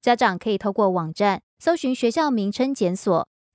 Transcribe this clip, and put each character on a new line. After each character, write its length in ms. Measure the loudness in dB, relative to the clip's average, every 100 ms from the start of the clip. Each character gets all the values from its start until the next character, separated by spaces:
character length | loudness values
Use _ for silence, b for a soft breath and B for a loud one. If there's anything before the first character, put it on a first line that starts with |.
家 140 | 2 2
长 240 | 2 0
可 100 | -2
以 80 | -2
透 160 | -2
过 160 | 0 2
网 240 | 0 -4
站 300 | 0 0 0 _ _
搜 160 | -2 0
寻 180 | 0
学 160 | 0 0
校 220 | 0 0
名 200 | 0 -2
称 220 | -2 -2
检 220 | 0 -2 -2
索， 320 | 0 0 0 _ _